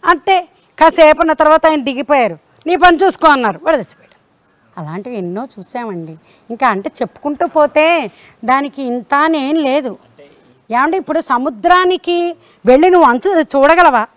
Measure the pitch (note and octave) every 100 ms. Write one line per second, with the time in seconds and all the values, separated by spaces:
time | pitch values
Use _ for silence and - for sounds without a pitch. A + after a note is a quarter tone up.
0 | F4+ E4+ - F#4+ F4 _ _ - D#4+ D#4
1 | D#4 D4+ E4 D4+ D4+ D#4 D#4 D#4 B3+ B3+
2 | C#4+ C#4+ A3+ D#3+ _ _ D4+ F4 F4+ E4+
3 | F#4+ - D#4+ C#4 A3+ E3+ D#4+ D#4 G3 _
4 | _ _ _ _ _ _ _ - D3+ E3+
5 | G#3 A#3+ F3+ F#3 C4 - F3+ B3 A#3 F3+
6 | D#3+ D#3+ _ _ _ A3+ C4 G3 G3+ -
7 | A3+ - D4 D4 F4 D#4 D4 D4+ D#4 E4+
8 | A#3 _ - _ A3+ C4 C#4+ - C4 B3
9 | A3+ C#4 D#4 D#4+ C4 D#4+ C#4+ C4+ B3+ F#3
10 | _ _ - _ _ _ _ A#3 D4 F#4+
11 | D4+ D#4+ - B3 C4+ A3+ E4+ F4+ F#4 F#4
12 | - F4 F4 E4+ _ _ F#3+ B3+ F4+ F4+
13 | D4 A#3+ F4+ F4+ D#4 C#4 C#4 E4+ F4 B3
14 | A3